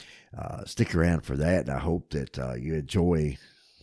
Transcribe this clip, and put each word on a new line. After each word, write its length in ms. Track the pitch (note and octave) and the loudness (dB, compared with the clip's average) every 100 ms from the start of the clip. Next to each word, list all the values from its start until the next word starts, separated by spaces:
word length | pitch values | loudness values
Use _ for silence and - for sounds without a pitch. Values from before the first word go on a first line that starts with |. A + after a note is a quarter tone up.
| - - - - | -20 -20 -16 -10
uh, 300 | - - - | -10 -10 -6
stick 300 | - A#2 F2 | -2 0 4
around 260 | E2+ E2+ | 4 2
for 160 | - C2+ | 0 0
that, 300 | D#2+ F2+ A#1+ | 2 2 2
and 20 | |
I 80 | C2+ | -2
hope 320 | D#2+ E2+ - | -2 -2 -2
that, 300 | D2+ B1+ - | -6 -6 -6
uh, 160 | B1+ A#1+ | -6 -6
you 180 | C#2+ | -4
enjoy 640 | D#2+ C2+ G2 F2 E2 D2+ C2+ - _ _ _ | -4 -2 2 4 4 2 -2 -10 _ _ _